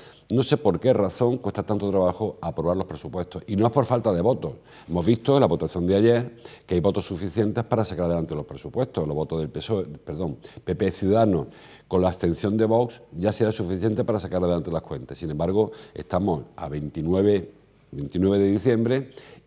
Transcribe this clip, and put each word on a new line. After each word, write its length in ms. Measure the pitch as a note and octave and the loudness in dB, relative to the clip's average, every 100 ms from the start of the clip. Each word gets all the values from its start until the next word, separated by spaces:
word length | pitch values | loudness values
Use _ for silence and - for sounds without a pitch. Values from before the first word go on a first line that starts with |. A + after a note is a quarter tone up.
| - - - | -20 -20 -2
no 120 | A2+ | 0
sé 140 | - D3 | 2 2
por 220 | G2+ E2+ | 2 2
qué 140 | B2+ | 4
razón, 460 | G#2+ F#2+ - A#2+ B2 | 4 2 2 0 0
cuesta 240 | G2+ G#2 | -4 -4
tanto 260 | G2 G#2 G2+ | -2 -2 0
trabajo 480 | F#2+ F2+ F2 G#2 - | 2 2 0 -6 -4
aprobar 360 | E2+ D#2+ D#2+ F#2+ | -6 -2 -2 -2
los 100 | F#2+ | -4
presupuestos. 580 | D#2 D#2+ F#2 E2+ F2 - | -10 -10 -8 -8 -10 -4
Y 100 | G2+ | 2
no 100 | A#2 | 2
es 60 | |
por 120 | C#3 | 4
falta 280 | B2 B2 A#2 | 2 0 2
de 80 | E2+ | 2
votos. 340 | G#2 - D#2 - - - - | 2 0 -4 -10 -20 -20 -4
Hemos 180 | E2+ E2+ | 0 2
visto 280 | A#2 - | 2 4
en 60 | C#3 | 4
la 60 | G#2 | 4
votación 400 | D#2+ D#2+ F2 F2 | 2 -2 -2 2
de 100 | G2 | 4
ayer 400 | A2+ A#2+ B2 - - - - | 6 4 0 -12 -20 -18 -2
que 80 | |
hay 60 | F2+ | 2
votos 240 | G2 G2 | 2 0
suficientes 600 | - E2+ F#2+ A2 G#2+ A#2 | -4 -8 -4 0 0 0
para 200 | A#2 A2+ | 0 0
sacar 220 | G#2+ F2+ E2+ | 0 -2 0
adelante 280 | E2+ D#2+ | 0 -2
los 120 | D#2 C#2+ | -6 -8
presupuestos. 600 | C#2 D2 A2+ B2+ - D2+ | -12 -8 -4 -4 -2 -2
Los 100 | D2 | -4
votos 240 | D2+ E2 | -4 -4
del 80 | D2+ | -4
pesoe, 360 | D2+ - G#2 | -8 -4 -4
perdón, 520 | D#2 D2+ - D#2 E2+ C2+ - - | -4 -12 -12 -6 -6 -8 -16 -14
P 120 | - F2 | -6 -2
P 140 | F#2+ | -2
Ciudadanos, 560 | - F#2+ A2 A2+ E2+ C2+ - - - - | 0 2 4 4 2 -2 -14 -20 -20 -2
con 140 | F#2 | 2
la 60 | F#2 | 2
abstención 480 | F2 F2 D#2+ G2+ A2 | 0 -2 0 -2 0
de 100 | A2 | 2
Vox, 340 | A2+ A#2+ - - E2 | 2 0 -6 -16 -2
ya 140 | G2+ | -2
será 180 | - A2 | 0 0
suficiente 540 | G#2+ F2+ F#2 G#2+ G#2+ | 0 -4 -2 -2 -2
para 160 | A2+ G#2 | -2 -2
sacar 240 | E2+ F2+ | -2 0
adelante 260 | F2 F2 D#2+ | 0 0 -2
las 120 | E2 | -6
cuentas. 360 | - C#2 - C#2 | -6 -12 -10 -10
Sin 140 | D#2+ | -8
embargo, 400 | D2+ E2+ G2+ G#2+ - - | -2 0 2 0 -4 -16
estamos 480 | - - F2+ G2 D2+ - | -14 -4 -2 0 -2 -6
a 140 | - D#2 | -12 -8
veintinueve, 840 | D2+ D2 E2 D#2 F#2 G2+ G2+ D#2+ - _ _ - | -8 -8 -6 0 2 4 2 0 -16 _ _ -16
veintinueve 480 | C#2 C#2+ F2 F#2+ G2+ | -10 -6 0 2 4
de 140 | G2 | 4
diciembre 580 | G#2 B2 A2+ A#2 C3+ C3 - - - | 4 2 2 2 0 -4 -16 -20 -20